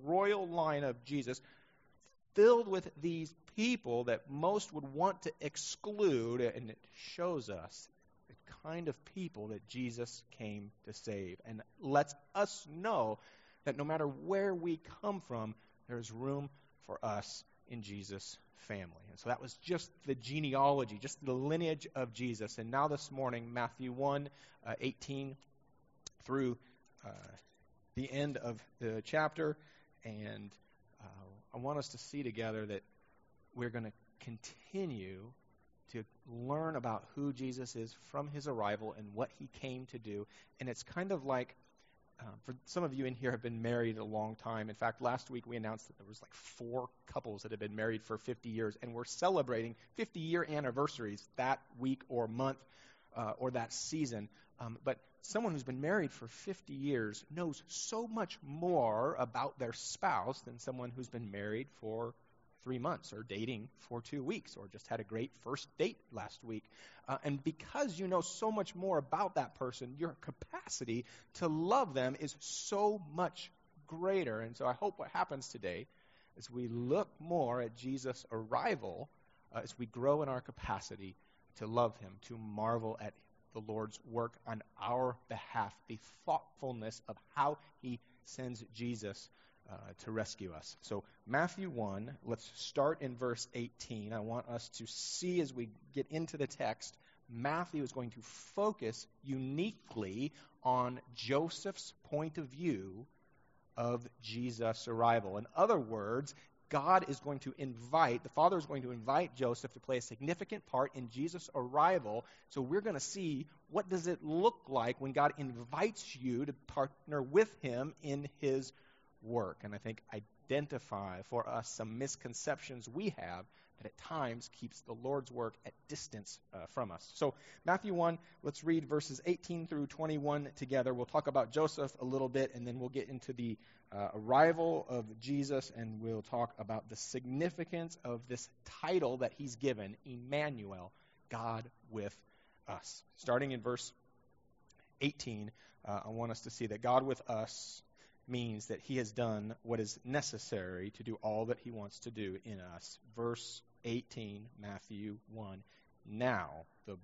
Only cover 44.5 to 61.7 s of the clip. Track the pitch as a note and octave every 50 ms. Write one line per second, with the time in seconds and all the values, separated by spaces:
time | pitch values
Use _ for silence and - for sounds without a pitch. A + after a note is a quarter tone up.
44.5 | A2+ A2 G#2+ A2 G#2 - A#2 A2+ A2 - B2+ A#2+ B2 B2 - - C3 A#2+ - A#2+
45.5 | A#2+ A#2 A2 G#2+ A2 G#2+ - - - - G2+ G2 G#2 - G#2+ - - - - -
46.5 | - - B2 A#2 A#2+ B2+ B2 - - - _ - - - - A#2 G#2 G2+ - A2
47.5 | A2 G#2 G#2+ G#2+ G#2 G#2+ G#2+ A2+ A2+ A2 - - A2 G#2+ - - B2 - - A#2+
48.5 | A2 A2 A2+ G#2 G2+ - - A#2+ A#2 A#2+ A#2+ - - - F3 F#3 F#3+ E3 C3+ B2
49.5 | B2 A2+ A#2 A#2 A2+ - - - - - A3 - - F3 D#3+ D#3+ E3 F3 D3+ -
50.5 | D3+ D3 C#3+ B2+ A#2 C3+ C#3+ D3+ - - A#2 G#2 G#2 G#2 - - _ - B2+ C3
51.5 | C3+ - - - - A#2+ B2+ C3 C3+ - - - B2+ A#2+ A#2 A2 A2+ A#2+ C3 C3+
52.5 | C3+ C3 - - - - - - - - _ _ - A#2+ A#2 G#2+ A2 - B2+ C3
53.5 | B2+ A#2+ A#2 - - - - - D#3 D#3+ D3+ B2 A#2 G#2 G#2 G#2 - - - -
54.5 | _ - B2 A2+ A2+ - - C3+ B2 - - _ _ _ - - - G#3+ A#3+ G#3
55.5 | D#3+ C#3+ A#2+ C3 B2+ B2+ C#3+ D#3 G3 G#3+ E3 C3+ - - A#2+ A#2 - - - G3
56.5 | F#3 - - - C#3 C#3 C3+ C#3+ C#3 A#2+ A2 G#2+ G#2 - - - D3 E3+ F3 D#3+
57.5 | C#3 - - - - - - - A3+ A3 A#3+ A3+ A3 A3+ G3+ - - - - C#3
58.5 | C#3+ D#3+ E3+ F3+ F3 D3+ A#2+ A2+ G#2+ A2 B2+ D3 E3 - B2 A#2+ A2 A#2+ C3 C#3+
59.5 | - - B2+ A#2 A#2 - - - - - - F#3+ D3 G#2 F2+ A#2+ C3+ - - B2
60.5 | A#2 A#2+ - C3+ B2+ B2+ B2 A#2+ A#2+ C3 B2+ A2+ - A#2 A#2 G2+ G2 G2+ G2+ G#2+
61.5 | G#2+ A2+ C#3 C#3+